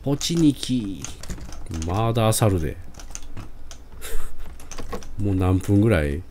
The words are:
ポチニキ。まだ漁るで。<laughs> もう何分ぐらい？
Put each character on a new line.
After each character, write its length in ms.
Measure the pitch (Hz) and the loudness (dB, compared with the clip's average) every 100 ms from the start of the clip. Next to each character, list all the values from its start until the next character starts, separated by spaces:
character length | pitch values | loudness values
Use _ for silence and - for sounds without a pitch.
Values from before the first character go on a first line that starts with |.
ポ 140 | 139 143 | -2 -2
チ 180 | - 170 | 0 4
ニ 180 | 156 - | 4 4
キ。 480 | - 127 101 85 - - - - - - - 82 85 | -2 -2 -2 -8 -10 -10 -8 -8 -8 -8 -6 -4 -2
ま 260 | 92 117 | 0 0
だ 180 | 117 110 110 | 2 2 4
漁 80 | 110 | 4
る 100 | 92 | 2
で。 160 | 76 - - - - - - - - - - - - - - - - - - - - - - - - - | -2 -6 -12 -12 -12 -10 -8 -8 -8 -10 -10 -12 -14 -12 4 6 6 2 0 -6 -10 -6 -6 -6 -6 -2
<laughs> 0 | |
も 140 | 101 | 0
う 20 | 95 | 2
何 240 | 92 92 | 4 2
分 220 | 95 101 | 4 4
ぐ 80 | 113 | 6
ら 140 | 90 | 4
い？ 200 | 73 71 - | 2 -2 -6